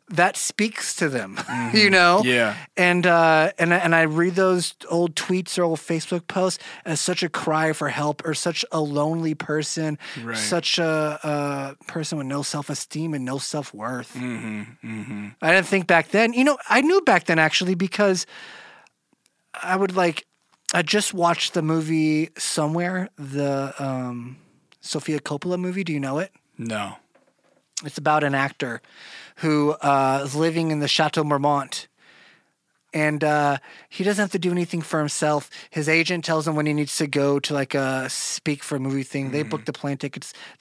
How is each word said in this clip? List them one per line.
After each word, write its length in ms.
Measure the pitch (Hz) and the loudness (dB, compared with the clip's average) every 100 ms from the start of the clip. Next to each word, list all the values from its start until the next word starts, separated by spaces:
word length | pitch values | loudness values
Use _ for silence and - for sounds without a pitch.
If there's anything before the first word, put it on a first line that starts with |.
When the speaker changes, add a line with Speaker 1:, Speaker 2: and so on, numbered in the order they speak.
| - | -4
Speaker 1:
that 300 | 160 185 - | 2 2 2
speaks 580 | - - 214 - - - | -4 0 -2 -2 -6 -2
to 120 | 156 | 0
them, 260 | 127 95 - | 0 -4 -8
<laughs> 20 | |
Speaker 2:
Mm-hmm. 400 | - 247 233 214 | -6 -4 0 4
Speaker 1:
you 120 | 202 | 6
know? 320 | 190 175 180 | 8 8 6
Speaker 2:
Yeah. 320 | 127 123 110 101 - - | 4 4 2 0 -6 2
Speaker 1:
And, 300 | 180 180 180 | 4 4 6
uh, 440 | 170 165 160 170 - | 6 6 6 4 2
and, 160 | 170 | 2
and 220 | 175 170 165 | 2 4 4
I 80 | |
read 320 | 156 156 180 180 | 4 2 2 4
those 400 | 185 180 - - - | 4 2 0 -8 -2
old 260 | 170 175 - | 0 0 -2
tweets 420 | - 185 175 - | -2 -2 -2 0
or 60 | |
old 160 | 170 160 | 0 0
Facebook 480 | - 165 - 175 - | -2 -4 -2 -4 -4
posts 360 | 190 185 - - - 170 | 0 0 -2 -8 -12 -6
as 160 | 151 | -2
such 220 | - 175 | -2 -2
a 60 | 170 | -2
cry 440 | - 165 156 160 | -2 0 2 2
for 160 | 151 147 | 0 -2
help 340 | 151 147 147 160 | -2 -2 -2 -4
or 80 | 147 | -4
such 280 | 175 165 - | -2 -4 -4
a 80 | 160 | -2
lonely 540 | 151 143 151 165 160 | 0 0 0 0 -2
person, 640 | 151 - 151 147 - 156 151 - - | -4 -2 -2 -2 -4 -4 -4 -8 -10
Speaker 2:
Right. 140 | 117 110 | -8 -6
Speaker 1:
such 400 | 107 170 - - | -2 -2 0 0
a, 420 | 165 156 151 151 | 0 0 0 -2
a 600 | 156 147 143 139 135 139 - | -4 -2 -2 -4 -8 -12 -10
person 320 | 165 151 156 | -8 -6 -4
with 80 | 135 | -4
no 160 | 143 | -4
self-esteem 720 | 139 151 139 143 - 151 165 143 | -4 -6 -6 -8 -6 -6 -4 -4
and 100 | 127 | -4
no 140 | 135 | -6
self-worth. 760 | - 151 135 104 113 127 120 | -4 -6 -6 -8 -6 -6 -8
Speaker 2:
Mm-hmm. 480 | 127 123 113 110 107 104 - 117 | -8 -6 -6 -6 -8 -10 -14 -12
Mm-hmm. 400 | 110 104 104 104 - | -10 -8 -10 -10 -4
Speaker 1:
I 100 | 160 | 2
didn't 140 | 185 175 | 4 4
think 200 | 196 175 | 0 4
back 220 | 170 - | 4 4
then. 240 | 202 226 | 2 2
You 100 | 240 | 4
know, 140 | 277 269 - | 2 2 2
I 120 | 226 | 4
knew 200 | 294 381 | 6 4
back 240 | 302 175 - | 6 4 4
then, 140 | 165 | 4
actually, 340 | 156 - 185 180 | 4 2 0 0
because 520 | 190 - 202 185 - - - - - - _ _ _ _ _ _ _ - | -2 2 2 2 -4 -12 -20 -20 -20 -20 _ _ _ _ _ _ _ -10
I 160 | 170 190 | -2 0
would, 200 | 196 185 | 0 2
like, 320 | 175 151 - _ _ _ - | 0 0 -10 _ _ _ -4
I 100 | 175 | -2
just 300 | 160 208 - 185 | 0 0 0 2
watched 380 | 170 170 - 180 | 2 2 0 0
the 60 | |
movie 680 | 156 160 156 160 156 151 160 - | 0 0 0 2 2 2 -2 -4
Somewhere, 720 | - - 151 170 175 185 196 - | -4 -2 0 0 -2 -4 -6 -10
the, 560 | 139 143 139 139 139 - | -8 -2 0 -2 -4 -6
um, 580 | 139 131 123 120 123 135 _ _ _ _ | -6 -4 -6 -8 -12 -16 _ _ _ _
Sofia 380 | - 151 - 147 | -8 -6 -4 -4
Coppola 380 | - 147 180 180 | -4 -6 -4 -4
movie. 240 | 180 185 | -2 -4
Do 100 | 170 | -4
you 60 | 147 | -4
know 200 | 135 147 | -2 -4
it? 120 | 190 _ _ - | -6 _ _ -12
Speaker 2:
No. 380 | 113 107 101 90 _ _ _ _ _ _ _ - | -6 -6 -8 -12 _ _ _ _ _ _ _ -12
Speaker 1:
It's 140 | 143 - | -10 -4
about 260 | 151 151 | 0 2
an 120 | 147 139 | 2 0
actor 460 | 139 - 127 113 - - - - - - | -2 -4 -8 -8 -14 -20 -20 -20 -20 -4
who, 340 | 160 147 147 151 | 0 2 2 2
uh, 400 | 147 139 135 139 | 2 4 4 2
is 100 | 143 147 | -2 0
living 360 | 165 160 160 | 0 0 0
in 80 | 151 | 0
the 80 | 143 | 0
Chateau 360 | - 151 165 | 2 2 0
Marmont. 640 | 151 143 147 143 131 - - _ _ - - _ _ _ _ _ _ | 0 2 2 2 -2 -10 -12 _ _ -20 -20 _ _ _ _ _ _
And, 320 | 156 151 151 151 | -2 0 0 2
uh, 320 | 151 143 139 - - - | 2 2 0 -6 -20 -12
he 160 | - 190 | -4 -2
doesn't 180 | 202 | 0
have 80 | 202 | 0
to 80 | 190 | 0
do 140 | 180 | 0
anything 280 | 175 170 175 | 0 -2 -4
for 180 | 151 160 | -2 -2
himself. 500 | 147 - 151 147 - - - | 0 0 0 0 -2 -12 -10
His 200 | 160 151 | -4 2
agent 340 | 160 165 175 | 2 2 -2
tells 240 | 160 160 151 | 0 0 0
him 80 | 151 | 0
when 100 | 151 | 0
he 60 | |
needs 240 | 147 143 - | 0 -2 -2
to 120 | 147 | -2
go 320 | 143 139 143 | 2 2 2
to, 120 | - | 0
like, 220 | 143 135 139 | -4 -2 -2
uh, 320 | 135 131 131 | -2 -2 -4
speak 560 | - - - 156 143 | -6 -6 -4 -4 -4
for 140 | - 143 | -4 -4
a 20 | |
movie 240 | 135 139 | -2 -4
thing. 280 | 131 139 135 | -4 -6 -4
They 100 | 143 | -4
Speaker 2:
Mm-hmm. 80 | 147 | -4
Speaker 1:
book 160 | 147 - | -6 -6
the 80 | |
plane 240 | - 143 139 | -6 -6 -4
tickets. 340 | 143 - - - - - | -6 -8 -14 -16 -20 -4